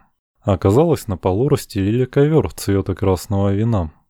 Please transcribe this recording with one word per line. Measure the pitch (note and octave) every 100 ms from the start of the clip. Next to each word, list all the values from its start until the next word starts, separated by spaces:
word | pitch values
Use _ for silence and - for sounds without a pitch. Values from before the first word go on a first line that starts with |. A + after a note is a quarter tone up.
| _ _ _ _
Оказалось, | G#2 F#2 G2 A2+ E3+ C3+ -
на | F2+
полу | F#2+ F#2+ C#3+
расстелили | C#3+ - G2 F#2+ A#2+ B2+
ковер | C#3 D3 D#3 G2
цвета | - - G2 F#2 F#2
красного | G2 F#2 - G2 G2+
вина. | G2 A#2 G#2+ D#2+ _